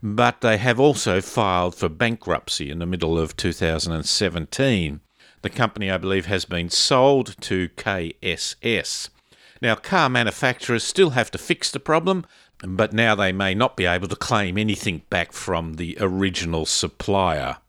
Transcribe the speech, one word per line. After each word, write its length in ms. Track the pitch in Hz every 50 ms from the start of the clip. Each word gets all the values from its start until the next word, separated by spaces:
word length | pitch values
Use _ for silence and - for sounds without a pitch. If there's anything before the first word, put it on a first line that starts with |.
| -
but 380 | 107 104 110 123 120 120 -
they 160 | - 120 110
have 240 | 104 104 127 120 113
also 400 | 135 147 143 143 - 117 92 95
filed 540 | 95 - - - 113 98 92 90 90 90 87
for 160 | - - 87
bankruptcy 800 | 78 80 120 117 117 110 - - 85 69 - - - - - 69
in 80 | 71 85
the 80 | 85
middle 320 | 85 92 87 85 80 82 82
of 180 | 80 78 -
two 160 | - - 92 82
thousand 400 | - - 82 80 80 80 87 82
and 140 | 80 73
seventeen. 920 | - - - 107 95 82 85 80 - - - 135 139 123 98 87 76 71 76 _ _ _ _ _ - _ _ -
The 60 | 101
company, 420 | - - 127 110 - 104 104 95
I 60 | 95
believe, 300 | 90 85 95 95 95 87
has 180 | 90 104 92 -
been 240 | - 90 87 85 85
sold 640 | - - - - 143 131 127 135 143 135 123 - - -
to 300 | - - - 92 92 85
K 420 | _ - - 110 98 92 85 82 - _ -
S 340 | 95 85 - - - - _ -
S. 460 | 117 117 95 - - - - - - _ _ _ _ _ _ _ - - - -
Now, 120 | 120 113
car 360 | - _ - - 185 160 139
manufacturers 760 | 127 123 120 107 101 - - 131 123 - - - 120 113 -
still 260 | - - 185 196 170
have 200 | 131 127 113 -
to 80 | - -
fix 320 | - - 175 - - -
the 100 | - 139
problem, 460 | - - 156 160 165 185 190 185 160 - _ - _ _ _ _ -
but 300 | 92 92 92 107 107 104
now 220 | 107 117 113 107
they 180 | 101 101 95 92
may 220 | 95 98 95 95
not 200 | 101 120 127 -
be 120 | - 92
able 220 | 87 87 90 90 92
to 80 | -
claim 420 | - - - 123 110 101 92 87 101
anything 420 | 110 107 101 92 - 107 87 78 - _
back 240 | - 90 85 - -
from 420 | - - - 92 82 82 82 80
the 220 | 78 87 82 - -
original 680 | 101 95 90 95 98 98 90 85 90 85 82 80 78
supplier. 880 | - - - - 85 - _ - - 98 98 95 90 80 73 67 65 65 - _